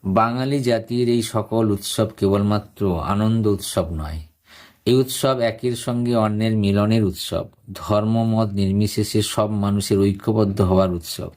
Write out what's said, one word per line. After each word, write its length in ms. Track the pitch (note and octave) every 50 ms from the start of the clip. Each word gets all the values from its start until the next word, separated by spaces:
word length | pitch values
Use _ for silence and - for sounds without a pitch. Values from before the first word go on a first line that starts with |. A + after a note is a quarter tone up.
| -
বাঙালি 540 | G2+ F#2+ A2+ A2 A#2 A#2+ B2+ C3 C3+ C#3 C3+
জাতির 500 | C3 B2 A#2+ A2+ A2+ - A#2+ A#2+ B2 A#2+
এই 140 | A#2+ A#2+ A2
সকল 500 | A2+ - A2+ G#2 - - A2+ A2+ G#2+ G2+
উৎসব 360 | G2+ - - - - A2+ - -
কেবলমাত্র 840 | - - G2 G2 G2+ G2+ G#2 G#2 G#2 - - _ - G2+ G2 F2+ E2
আনন্দ 460 | D#2+ D#2+ G2+ G2+ G#2+ A2 A2+ A2+ A2
উৎসব 460 | G#2+ G2+ F#2+ - - - - F2+ E2 E2+
নয়। 280 | D#2+ D2+ D#2 D#2+ D#2+ D#2 - _ _ _ _ - - - - _ _ _
এই 80 | - B2
উৎসব 440 | C3 C3 C3 - - - C3+ C3 B2
একের 320 | A#2 A2+ A2+ A#2 - B2 A#2+
সঙ্গে 420 | A#2 - - A#2+ A#2+ A#2+ A#2+ A#2+
অন্যের 420 | A#2 A2 G#2+ G#2 G#2+ A2 A2+ A2
মিলনের 480 | A2 G2+ G2 G2 G2+ G#2 G#2+ A2 A2+ G#2+
উৎসব, 400 | F#2+ - - - - F2 E2+ - - _ _ _ - F#2+
ধর্মমত 800 | - - - G#2 G#2 G#2 A2 A2+ A2+ A2+ A2+ A2 A2 A2 G#2 G2
নির্বিশেষে 680 | G2+ G2 F#2+ F#2+ G2+ G#2+ G#2 - - G#2+ - - G#2+ G#2
সব 280 | - - - G#2+ G#2
মানুষের 480 | G#2+ G#2 G2+ G2+ G2+ G2+ G2 - G#2 G2
ঐক্যবদ্ধ 640 | G2 G2+ G2 G2 - - A2 A2 G#2+ G2 F#2+ -
হওয়ার 320 | G2+ F2+ F#2 F#2 F#2+ F#2 F2+
উৎসব 380 | E2+ E2 - - - F#2+ F2+ -